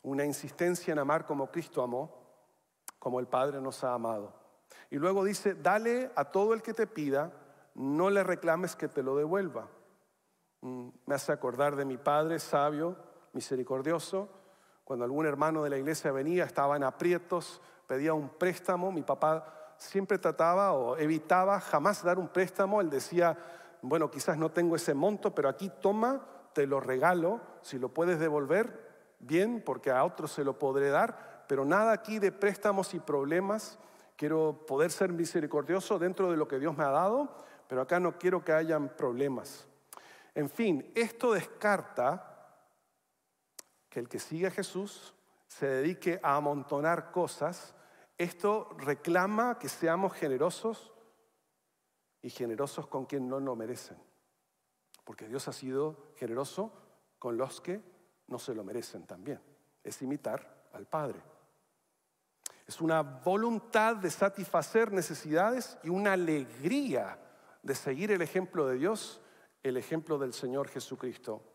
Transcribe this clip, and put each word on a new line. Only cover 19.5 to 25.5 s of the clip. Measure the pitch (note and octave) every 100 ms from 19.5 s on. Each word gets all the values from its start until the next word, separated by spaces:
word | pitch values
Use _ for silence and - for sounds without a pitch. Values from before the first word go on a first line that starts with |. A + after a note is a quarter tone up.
| - - -
siempre | - G3 F#3+ F#3+
trataba | D#3+ D#3+ E3 F3+ G3+
o | D3 A#2+ C#3+
evitaba | D3+ D#3+ D#3 F3+ F#3+ G3
jamás | - D#3 F#3+ G3+
dar | F3 F#3
un | E3
préstamo. | - F#3 - G3 G#3
Él | E3+
decía, | C#3 - E3+ E3+ D#3 - - - -
"Bueno, | B2+ D#3+ D3+
quizás | C#3 - D#3
no | D#3+
tengo | F3 E3+
ese | E3 -
monto, | C#3 F#3+ G#3 G#3
pero | -
aquí | F#3+